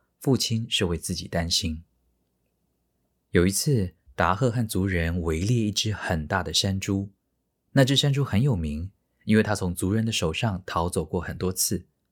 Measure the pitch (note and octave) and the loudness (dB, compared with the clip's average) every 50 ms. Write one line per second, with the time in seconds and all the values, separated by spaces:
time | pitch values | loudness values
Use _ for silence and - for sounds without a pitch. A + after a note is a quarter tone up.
0 | _ _ _ - - C#3+ B2+ A2+ - - A2+ A2+ A#2 A2+ - - G#2 E2+ E2+ D#2+ | _ _ _ -6 0 0 2 2 2 0 -2 -2 -2 -2 -2 -2 0 0 -2 -2
1 | - - F2+ F2 F2 - - E2+ E2+ E2 - - - E2 D#2 E2 - _ _ _ | -4 -6 -6 -6 -6 -4 -4 -2 -2 0 -2 -2 -2 -2 -4 -6 -10 _ _ _
2 | _ _ _ _ _ _ _ _ _ _ _ _ _ _ _ _ _ _ _ _ | _ _ _ _ _ _ _ _ _ _ _ _ _ _ _ _ _ _ _ _
3 | _ _ _ _ _ _ - F2 F2 G2 G2 - - D#3 C#3 A2+ F#2 F2 - _ | _ _ _ _ _ _ 2 4 4 4 2 0 0 0 0 0 0 -2 -6 _
4 | _ - - - F2+ E2+ F#2 F#2+ C3 B2 A2+ B2+ A2+ G#2 - F#2+ F#2+ G2 F#2 E2+ | _ -10 -2 0 2 2 2 2 0 0 0 0 -2 -2 0 0 0 0 0 0
5 | E2 E2 F2 F2+ E2+ E2 D#2+ D#2+ F#2 G#2+ B2 A#2 A2 G#2+ G2+ - - G#2+ G2+ - | 0 0 0 -2 0 0 0 0 0 0 2 2 2 0 0 -2 -2 -2 -2 -4
6 | - - F#2 D#2+ D2+ D2+ G2+ F#2 F2 - F2+ - - G2 F#2+ F#2+ - - G2 G2 | -2 -2 -2 -2 -2 0 -2 -2 -2 0 -2 0 0 0 0 -2 -2 0 -2 -2
7 | G2+ G#2 _ _ _ _ _ _ _ _ _ _ _ _ - C3+ C3 B2 C#3 C3+ | -2 -4 _ _ _ _ _ _ _ _ _ _ _ _ 2 2 4 4 4 2
8 | - C#3+ C3+ C#3+ C#3 - - G2 C3+ D3 A#2 F2 D#2+ D2+ D2 D2+ F2 F#2+ - _ | 2 2 2 0 0 0 2 2 2 2 2 0 -2 -4 -4 -6 -8 -8 -12 _
9 | _ _ _ _ - - G#2+ G#2+ G#2 G#2+ G#2 - F#2+ F2+ F2 - G2+ F#2 G#2 A2 | _ _ _ _ 0 4 4 4 4 4 0 0 0 -2 -2 0 0 0 2 2
10 | A2 A2+ A2 - F#2+ D#2+ D#2+ - - A2 F#2+ F2+ - - - F2 E2+ F2 - F#2 | 0 0 0 0 0 -2 -2 0 0 0 0 -2 -6 -4 -2 0 0 0 0 -2
11 | D#2+ - - F2+ E2+ - F2 - F#2 F#2 F#2 - - - F#2 F2 - _ _ _ | -2 -2 -4 -4 -4 -4 -6 -4 -4 -4 -2 -2 -2 -2 -2 -4 -6 _ _ _
12 | _ _ | _ _